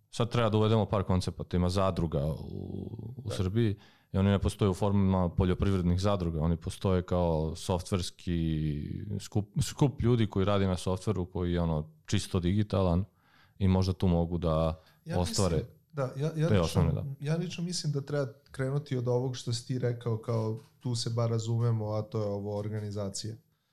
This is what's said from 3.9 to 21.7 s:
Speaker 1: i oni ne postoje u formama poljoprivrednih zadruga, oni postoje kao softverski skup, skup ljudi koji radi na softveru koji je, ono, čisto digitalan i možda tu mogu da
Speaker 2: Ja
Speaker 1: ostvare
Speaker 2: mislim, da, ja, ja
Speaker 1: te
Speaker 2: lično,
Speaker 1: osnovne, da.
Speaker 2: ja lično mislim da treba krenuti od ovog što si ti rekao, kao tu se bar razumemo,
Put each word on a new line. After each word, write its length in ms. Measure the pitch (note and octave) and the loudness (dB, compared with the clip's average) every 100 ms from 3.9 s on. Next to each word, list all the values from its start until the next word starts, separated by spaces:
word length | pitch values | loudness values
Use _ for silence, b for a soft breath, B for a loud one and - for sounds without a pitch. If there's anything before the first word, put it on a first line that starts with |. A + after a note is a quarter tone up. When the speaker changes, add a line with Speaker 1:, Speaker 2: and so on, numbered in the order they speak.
| B B | B B
Speaker 1:
i 60 | F#2+ | 2
oni 120 | G2 | 4
ne 80 | G2 | 4
postoje 300 | G2 - G#2 | 2 2 2
u 60 | |
formama 540 | F2+ G2+ G2+ F#2+ F#2+ F2+ | 2 2 4 4 4 2
poljoprivrednih 720 | - F#2 F2+ G2 F#2+ F2 F2+ | 2 2 2 2 2 2 2
zadruga, 400 | G2 G2+ E2+ E2 | 2 2 0 0
oni 140 | D#2+ E2+ | 0 0
postoje 460 | - - G2+ F#2 | -2 -4 0 0
kao 540 | F2 F2+ F2 D#2+ D#2+ D#2+ | 0 0 2 2 -2 -4
softverski 1200 | - F2+ - G2 E2+ - - E2+ E2 D#2 D#2 D2 - - G2 G2+ | -2 -4 -2 -2 -4 -8 -4 -2 0 0 -2 -4 -6 -8 -8 -8
skup, 260 | - G#2+ G2+ - | -4 -4 -2 -4
skup 400 | - - C#3+ - | -4 0 0 2
ljudi 240 | A#2 B2 G#2+ | 2 2 2
koji 180 | G2 F#2+ | 2 2
radi 200 | G2+ F#2+ | 2 2
na 100 | F2+ | 0
softveru 500 | - F#2 - F#2+ F2 | -2 -2 -2 -2 -4
koji 260 | F2 F2 | -4 0
je, 80 | F2 | 0
ono, 300 | E2 D#2+ D#2 - - | 2 0 -4 -12 -2
čisto 340 | G2+ - F#2+ | -2 0 0
digitalan 640 | F2 G#2 G#2 F#2+ F#2 E2+ G2+ b b b b - | 2 2 2 2 2 2 0 b b b b -2
i 100 | F#2+ | 2
možda 240 | F#2 F#2+ | 4 2
tu 160 | F2+ F#2+ | 2 2
mogu 300 | E2+ E2+ F2 | 2 2 0
da 420 | E2 D#2+ D#2+ D#2+ B B | 0 2 2 -2 B B
Speaker 2:
Ja 140 | - D#3+ | -6 -2
Speaker 1:
ostvare 380 | F2 - F#3+ D3 | 0 2 2 0
Speaker 2:
mislim, 160 | A#2+ - _ | -2 -10 _
da, 100 | C#3+ C3 C3+ | -6 -6 -4
ja, 100 | D3+ D#3+ | -4 -2
ja 120 | D3 | 2
Speaker 1:
te 60 | |
Speaker 2:
lično, 60 | G#2 | 4
Speaker 1:
osnovne, 320 | E2 - C#3+ | 4 2 2
da. 120 | - C#3+ C#3 | 0 -4 -6
Speaker 2:
ja 160 | C#3+ E3 | -2 -2
lično 280 | F3+ - | -2 -4
mislim 280 | F3 F3 D3+ | -6 -4 -2
da 80 | C#3 | -4
treba 260 | C3 D3 C3 - _ | -2 -2 -4 -6 _
krenuti 460 | - C3 C#3+ D3 B2+ | -6 -2 -2 -2 -2
od 120 | B2 | 0
ovog 280 | B2 C3 A#2+ | 0 0 -4
što 160 | - | -4
si 140 | A2+ - | -6 -4
ti 120 | B2+ | -2
rekao, 400 | A#2+ A#2 A#2+ A2 | -2 -2 -2 -4
kao 420 | - A2+ A2 A2+ - _ | -2 -2 -2 -6 -10 _
tu 140 | C3 | -4
se 160 | A#2 A#2+ | -4 -2
bar 200 | A#2 A#2 | -2 0
razumemo, 560 | A#2 A2 A#2 A#2+ | 0 0 0 2